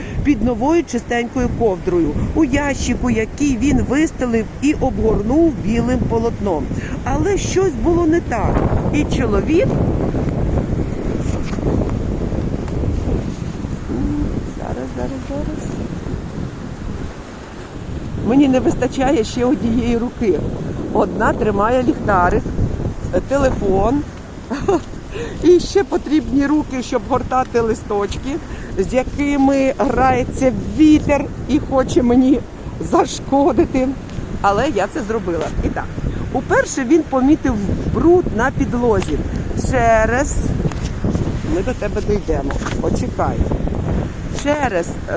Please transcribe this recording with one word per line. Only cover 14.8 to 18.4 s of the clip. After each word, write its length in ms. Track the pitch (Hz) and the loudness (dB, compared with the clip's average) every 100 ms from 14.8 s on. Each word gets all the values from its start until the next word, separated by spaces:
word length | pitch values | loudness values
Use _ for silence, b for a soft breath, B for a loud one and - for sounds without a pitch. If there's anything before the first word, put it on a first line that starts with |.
| 262 254 | -6 -6
зараз, 140 | 247 269 247 | -6 -6 -6
зараз. 400 | 277 - 302 - - - - - - - - - - - - - - - - - - - - - - - - - - - | -6 -4 -6 -6 -6 -8 -8 -6 -6 -8 -8 -8 -8 -10 -8 -8 -6 -8 -10 -14 -16 -14 -14 -14 -12 -10 -8 -8 -6 2
Мені 200 | 269 | 4